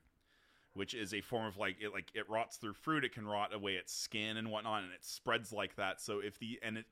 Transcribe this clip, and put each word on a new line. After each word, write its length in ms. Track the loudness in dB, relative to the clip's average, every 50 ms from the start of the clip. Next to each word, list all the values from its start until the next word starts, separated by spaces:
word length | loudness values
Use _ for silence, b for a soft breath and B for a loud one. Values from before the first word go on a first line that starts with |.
| -16 _ _ b b b b b b b b b b b -4 -2
Which 160 | -2 -2 -2
is 200 | -2 -2 -2 -2
a 80 | -2
form 240 | -2 0 0 0 0
of, 120 | 0 0 0
like, 200 | 0 0 0 0
it, 100 | -2 -4
like, 200 | -2 -4 -6 -4 -4
it 160 | -4 -2 2
rots 280 | 2 2 2 0 -2 -6
through 160 | -6 -6 -6
fruit. 300 | -2 0 2 4 4 4
It 80 | 2 0
can 140 | -2 -2 2
rot 260 | 2 2 2 2 0
away 200 | 0 0 2 2
its 180 | 0 0 -2 -4
skin 440 | -4 -2 -2 -2 0 0 0 0 -2
and 120 | -2 0
whatnot, 340 | -2 -2 0 0 0 0 0
and 100 | -4 -8
it 100 | -10 -10
spreads 480 | -10 -10 -4 2 4 4 4 2 0
like 240 | 0 0 0 0 2
that. 240 | 2 2 2 2 0
So 200 | -2 -2 0 0
if 200 | 0 -2 -4 -4
the, 200 | -6 -6 -4 -4 -2
and 140 | -2 -2 -2
it 80 | -4 -8